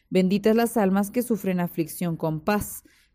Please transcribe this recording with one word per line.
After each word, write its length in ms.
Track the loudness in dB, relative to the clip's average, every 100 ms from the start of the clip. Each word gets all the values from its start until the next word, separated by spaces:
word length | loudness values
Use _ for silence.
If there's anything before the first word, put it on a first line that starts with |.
| -2
Benditas 460 | 2 2 2 4 4
las 220 | 2 2
almas 340 | 2 2 0
que 100 | -4
sufren 380 | -2 -2 0 -2
aflicción 580 | -2 -4 -6 -4 -4 -2
con 220 | -4 -2
paz, 440 | -2 -2 -2 -12 _ _ _